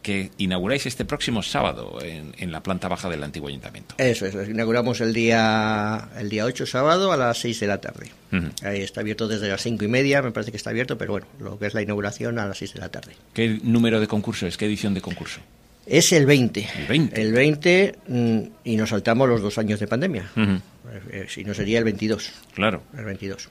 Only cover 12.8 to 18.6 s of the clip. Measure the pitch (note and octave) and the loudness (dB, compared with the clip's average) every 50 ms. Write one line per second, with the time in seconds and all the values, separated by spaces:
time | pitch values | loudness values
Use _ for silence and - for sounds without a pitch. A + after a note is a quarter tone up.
12.8 | - - - - - - - - - - - A2+ A2+ A2+ A2 G#2+ - A#2+ A2+ A#2 | -12 -10 -12 -12 -14 -16 -20 -20 -20 -8 -2 0 2 2 2 0 2 4 4 6
13.8 | A#2 A#2 A2 A2 G#2+ G#2 A2+ G#2+ G2+ A#2 G#2+ - G2+ F2 E2 - G#2+ G#2 G#2+ G2 | 6 6 4 4 2 2 0 0 0 -2 -4 -4 -4 -4 -4 -2 -2 -2 0 0
14.8 | - G#2 G2 F#2+ - - F2 - - - - - - _ - _ _ _ _ _ | 0 -2 -2 -2 -4 -6 -10 -8 -10 -12 -12 -14 -16 _ -20 _ _ _ _ _
15.8 | _ - - E3 E3 - F#3 D#3 C#3 C3 D3 C#3 B2 A2 - G#2 G#2 - - - | _ 4 4 6 6 8 6 6 8 8 8 6 6 2 2 -2 -6 -6 -6 -8
16.8 | D2 - A#2 D#3 D#3 G#2 A#2 A2 A2 A2 A2+ B2 C#3 D3+ D3+ D3 D3+ F3 F3+ F#3 | -2 2 2 2 2 2 2 0 2 4 4 6 6 4 4 4 4 6 6 6
17.8 | G3+ - - - - - B2 B2 A#2+ A#2 A2+ A2 - - - - | 4 4 0 -8 -8 -2 0 2 4 4 2 2 0 -4 -14 -10